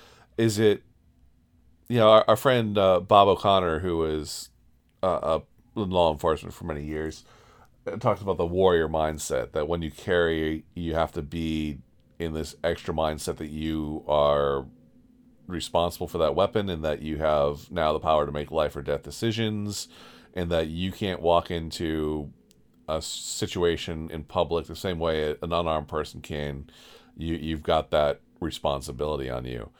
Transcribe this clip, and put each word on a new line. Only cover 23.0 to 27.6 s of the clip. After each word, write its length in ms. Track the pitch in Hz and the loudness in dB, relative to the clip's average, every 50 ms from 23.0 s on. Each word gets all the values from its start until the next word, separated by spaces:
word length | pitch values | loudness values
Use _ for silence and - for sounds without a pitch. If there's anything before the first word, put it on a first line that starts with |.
| - | -6
situation 1040 | - - - - - - - 107 92 - 95 87 85 82 82 - - 85 78 80 82 | -8 -10 -10 -10 -10 -6 -6 -6 -6 -2 0 2 2 2 0 -4 -8 -8 -8 -8 -10
in 140 | - 80 73 | -10 -12 -12
public 420 | - - 90 85 85 85 82 78 | -4 -2 -2 0 0 -2 -4 -4
the 100 | - 80 | -6 -10
same 220 | - - 95 90 80 | -8 -6 -6 -4 -2
way 320 | 82 82 80 78 78 76 76 - | -2 0 0 0 0 -2 -4 -4
an 120 | - 82 | -4 -2
unarmed 360 | 85 85 85 82 80 78 73 - | -2 0 0 0 -2 -2 -4 -4
person 320 | 78 78 76 - - 78 | -6 -6 -6 -6 -10 -14
can. 480 | - - 82 73 73 73 69 69 67 - - - - - - - - _ _ | -12 -8 -8 -6 -6 -6 -8 -10 -14 -16 -20 -20 -20 -20 -20 -20 -20 _ _
You, 200 | - 80 82 82 | -8 -6 -4 -4
you've 260 | 80 73 80 80 76 | -4 -4 -4 -6 -4